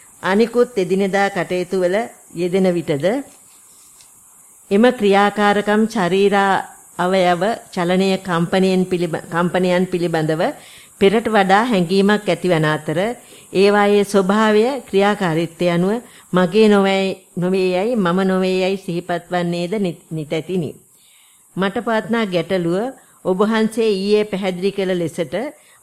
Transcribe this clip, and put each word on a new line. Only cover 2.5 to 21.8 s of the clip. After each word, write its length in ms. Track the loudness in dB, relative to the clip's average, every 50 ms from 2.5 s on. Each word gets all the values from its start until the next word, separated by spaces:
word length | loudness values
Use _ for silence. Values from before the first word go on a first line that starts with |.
| 0 2 2 2
විටද 360 | 0 0 -2 -2 -2 -2 0 -2 -2 -2 -4 -8 -14 -20 -20 -20 -20 -20 -20 -20 -20 -20 -20 -20 -20 -20 -20 -20 -20 -20 -20 -20 -20 -20 -20 -20 -20 -20 -6 -2
එම 140 | 2 4 4 4
ක්‍රියාකාරකම් 920 | 2 2 2 2 4 4 2 2 0 0 0 2 2 0 0 0 2 2 0
ශරීරා 640 | 0 0 -2 -2 0 2 2 2 2 2 2 2 2 0 0 -2 -6 -12 -20 -20 -14 -6
අවයව 480 | -4 -2 0 0 2 2 2 2 0 0 -2 -4 -4 -8
චලනය 420 | -10 -6 -4 -2 0 0 2 2 2 0 -2
කම්පනයෙන් 640 | -2 -4 -2 -2 -2 0 0 2 2 2 2 2 0
පිළිබ-, 400 | 0 -2 -2 -2 -4 -4 -6 -8
කම්පනයන් 600 | -6 -4 -2 -2 0 0 0 0 0 0 0 0
පිළිබඳව 560 | -2 -2 -2 -2 -2 -2 -2 -2 -2 -2 -2 -2 -4 -4 -8 -14 -20 -20 -20 -20 -20 -4
පෙරට 320 | 0 2 2 2 2 0
වඩා 360 | 0 2 2 2 4 4 2 2
හැඟීමක් 640 | 2 0 0 0 2 2 2 4 4 2 2 0 -2
ඇතිවන 380 | -2 -2 0 0 0 2 2
අතර 320 | 0 0 -2 -4 -4 -4 -2 -2 -4 -6 -8 -14 -20 -20 -20 -18 -6
ඒවායේ 540 | 0 2 4 4 4 4 4 4 4 2 2
ස්වභාවය 600 | 2 2 2 2 2 2 2 2 4 4 4 2 2 0 -4 -6
ක්‍රියාකාරීත්වය 840 | -2 0 2 2 2 2 0 -2 -2 -2 -2 -2 -4 -4 -2 -2 0
අනුව 340 | 2 2 0 0 -2 -2 -6 -10 -18 -20 -10 -4
මගේ 400 | 0 0 2 2 4 4 6 6
නොවේ, 360 | 6 6 4 4 2 0 0 -2 -4 -6 -12 _ -8
නොවේ 360 | -4 -2 0 0 0 0 0
යයි 220 | 0 0 -2 -2 0
මම 240 | 0 0 0 2 2 2
නොවේ 340 | 0 0 0 0 0 0 0
යයි 180 | 0 -2 -2
සිහිපත් 480 | -4 -6 -6 -6 -6 -4 -4 -6 -6 -6
වන්නේද 460 | -4 -4 -4 -2 -2 -4 -4 -4 -4 -4
නි-, 260 | -2 -2 -4 -4 -8 -10 _
නිතැතිනි. 600 | -10 -8 -6 -6 -6 -6 -6 -4 -4 -4 -4 -6 -8 -12 -20 _ _ _ _ _ _ _ _ _ _ _ _ _ _
මට 200 | -4 -4 -4 -4
පවත්නා 480 | -4